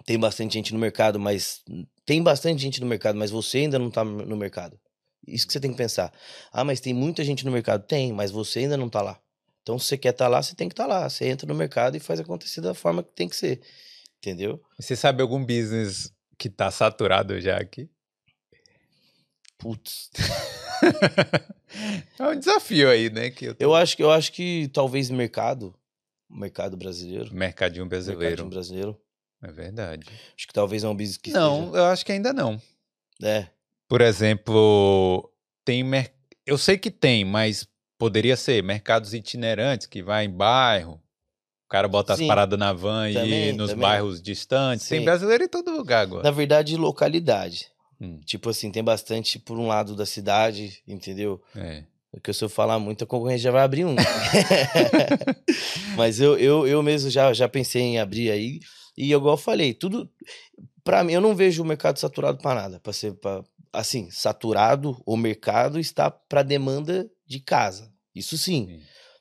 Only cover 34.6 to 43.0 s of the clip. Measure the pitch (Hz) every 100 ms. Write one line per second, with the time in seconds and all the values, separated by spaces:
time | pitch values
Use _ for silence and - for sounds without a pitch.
34.6 | 107 104 98 98 92 92 - _ _ _
35.6 | - 123 131 135 123 _ _ _ - 139
36.6 | - 196 214 - 143 117 95 107 110 104
37.6 | - _ _ - 113 104 117 127 - 117
38.6 | 92 107 - 113 104 117 - 120 113 107
39.6 | 127 120 - 98 90 107 104 90 101 127
40.6 | 123 104 85 80 _ _ _ _ _ _
41.6 | _ 98 101 101 101 104 160 101 98 101
42.6 | 101 90 98 110